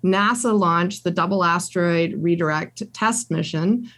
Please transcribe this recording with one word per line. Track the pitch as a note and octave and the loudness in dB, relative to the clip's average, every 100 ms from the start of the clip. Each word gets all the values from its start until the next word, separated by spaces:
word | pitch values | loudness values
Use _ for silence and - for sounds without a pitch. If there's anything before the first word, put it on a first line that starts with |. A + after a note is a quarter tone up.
nasa | F#3 F#3+ G#3 A#3+ B3 G#3 | 0 2 2 0 2 2
launched | F3 E3+ F3+ - | 2 2 0 -2
the | F3 | -4
Double | E3+ F3 G3 | -2 0 0
Asteroid | E3+ F3 - F#3 F3 E3+ E3 D#3 | 2 0 -2 -2 2 2 0 -2
Redirect | E3+ E3+ D#3 D3+ - - G#3 | 0 0 0 -2 -4 -10 -14
Test | - A3 A#3+ - | -2 -2 -2 -4
Mission | D#3+ - D#3 F3 A#3+ - | -4 -2 -2 0 0 -4